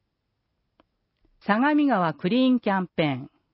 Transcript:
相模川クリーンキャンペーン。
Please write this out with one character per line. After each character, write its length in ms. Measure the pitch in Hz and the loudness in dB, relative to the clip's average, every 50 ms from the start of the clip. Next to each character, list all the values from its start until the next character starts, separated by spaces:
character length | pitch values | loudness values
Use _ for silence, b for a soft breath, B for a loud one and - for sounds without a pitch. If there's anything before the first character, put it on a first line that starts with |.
| _ _ _ _ _ _ _ _ _ _ _ _ _ _ _ _ _ _ _ _ _ _ _ _ _ _ _ _ - | _ _ _ _ _ _ _ _ _ _ _ _ _ _ _ _ _ _ _ _ _ _ _ _ _ _ _ _ -4
相 280 | - 202 220 254 294 302 | -2 0 0 0 2 2
模 120 | 294 294 | 2 2
川 280 | 277 240 190 180 160 151 | 2 0 0 0 -2 -4
ク 140 | - - 180 | -4 -4 -2
リ 180 | 220 254 254 | 0 0 2
ー 60 | 262 | 2
ン 80 | 254 240 | 0 0
キ 100 | - 220 | 0 -2
ャ 120 | 190 190 | -2 -2
ン 40 | 180 | -4
ペ 160 | - _ - | -4 _ -2
ー 120 | 165 147 135 127 143 | -2 -2 -2 -6 -10
ン。 60 | - _ _ _ _ | -14 _ _ _ _